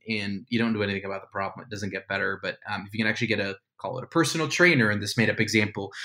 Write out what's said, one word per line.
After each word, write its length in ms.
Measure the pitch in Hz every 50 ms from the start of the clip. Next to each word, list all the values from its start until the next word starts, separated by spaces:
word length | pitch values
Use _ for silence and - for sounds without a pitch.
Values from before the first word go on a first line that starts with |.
| _ -
and 380 | 113 107 101 101 101 98 - -
you 100 | 120 113
don't 120 | 117 117 110
do 120 | 104 104
anything 200 | 101 98 98 98
about 180 | 98 98 98 -
the 100 | - -
problem. 340 | 101 98 98 - 95 95
It 40 | -
doesn't 200 | 104 101 107 101
get 160 | 92 95 -
better. 320 | - 98 98 98 98 98 95
But, 180 | - 92 - - - - 104
um, 120 | 98 95
if 80 | 101 101
you 80 | 107 113
can 80 | 107
actually 160 | 104 - 123
get 140 | 110 110 101
a, 160 | 101 98 98 - _ _ _ -
call 180 | - 95 - -
it 60 | -
a 20 |
personal 400 | - - 165 160 139 - 165 156
trainer 420 | 147 - - 175 180 170 135 117 107
in 120 | 104 104
this 160 | 101 101 -
made 140 | - 113 107
up 100 | 104 -
example, 500 | 110 101 104 110 104 104 - 104 98 95 - - -